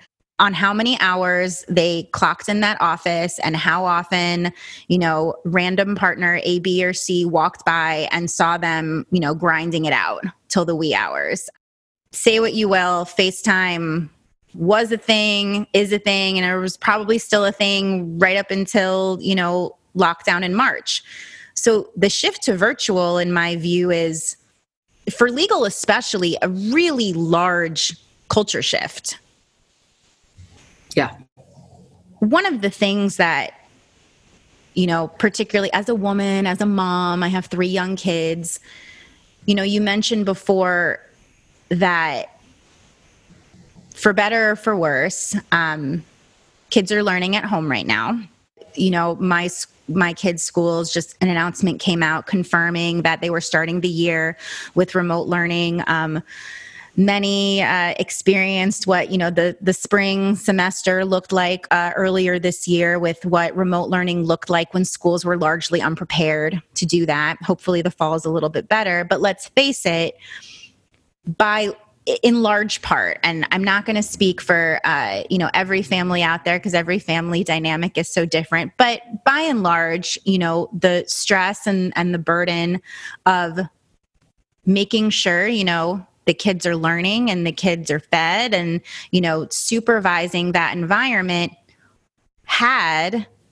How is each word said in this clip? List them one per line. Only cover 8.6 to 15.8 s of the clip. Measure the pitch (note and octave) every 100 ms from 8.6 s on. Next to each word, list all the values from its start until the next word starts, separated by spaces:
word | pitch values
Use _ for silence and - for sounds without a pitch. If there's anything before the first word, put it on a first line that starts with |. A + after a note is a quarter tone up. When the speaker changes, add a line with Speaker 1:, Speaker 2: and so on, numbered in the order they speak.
| E3 D#3+ D#3+ D#3 -
Speaker 1:
you | F#3
know, | D3
grinding | D#3 F3 D#3+ E3 E3 D#3
it |
out | B2+ F2 G#2 F#3 - -
till | G3+
the | E3+ D#3+
wee | D#3
hours. | G2+ F#2 C#2 C#2+ F3 - - _ _ _ _ _
Say | - - A3
what | A3+
you | A3 G#3
will, | F#3+ F3+ F3
FaceTime | F3 - F#3 F#3 A3 F#3+ F#3 E3+ E3 D#3+ D3+ - _ _ _
was | F3+ E3+ G#3+ A#3
a | A3+
thing, | - G#3+ G#3+ G#3 G3+ G3+ -
is | G3